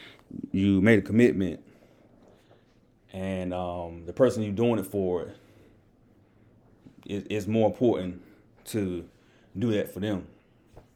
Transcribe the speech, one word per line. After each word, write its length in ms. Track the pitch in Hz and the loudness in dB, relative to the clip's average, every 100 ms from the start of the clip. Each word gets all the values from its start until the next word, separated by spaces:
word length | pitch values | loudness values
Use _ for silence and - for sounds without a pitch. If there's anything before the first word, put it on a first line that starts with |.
| - - - - - | -20 -20 -18 -16 -6
you 280 | 95 101 95 | 0 2 4
made 180 | 104 110 | 6 4
a 40 | |
commitment, 580 | - 110 120 92 92 78 - - _ _ _ _ - _ _ _ _ _ _ _ _ | 4 4 4 4 -4 -6 -16 -20 _ _ _ _ -20 _ _ _ _ _ _ _ _
and, 400 | 95 95 92 90 | -10 -6 -6 -6
um, 520 | 90 90 87 85 85 82 | -6 -6 -8 -10 -12 -10
the 60 | |
person 300 | - 127 113 | 2 4 4
you're 100 | 107 | -2
doing 260 | 98 120 110 | 0 2 2
it 80 | 95 | -2
for, 460 | 101 92 87 - - - - - _ _ _ _ _ _ _ _ _ _ _ - - - | -2 -2 -2 -6 -14 -20 -20 -20 _ _ _ _ _ _ _ _ _ _ _ -20 -20 -10
it, 200 | 101 - | -10 -6
it's 160 | 104 98 | -4 0
more 220 | 113 107 | 2 2
important 540 | - 120 101 92 90 - - _ _ - | 4 2 2 -2 -10 -16 -20 _ _ -8
to 420 | 110 95 87 - _ _ _ _ 95 | -4 -4 -4 -10 _ _ _ _ -4
do 140 | 117 | -2
that 200 | 104 - | 0 -2
for 80 | 92 | -4
them 260 | 107 95 82 - _ _ _ - - | -4 -4 -6 -18 _ _ _ -20 -20